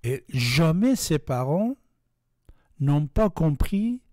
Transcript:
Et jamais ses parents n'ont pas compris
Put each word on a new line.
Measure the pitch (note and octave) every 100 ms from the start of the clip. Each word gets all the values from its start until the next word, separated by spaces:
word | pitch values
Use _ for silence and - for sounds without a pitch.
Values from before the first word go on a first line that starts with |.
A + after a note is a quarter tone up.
Et | A#2+ B2+ -
jamais | C3 A#2+ C3 E3 E3+ B3 C4
ses | - D#3
parents | - B2+ C3 E3 A3+ C#4 _ _ _ _ _ _ - _ _ _
n'ont | C#3 D3 D3+
pas | - G#3+
compris | - D#3+ C#3+ - G3 A3+ B3 _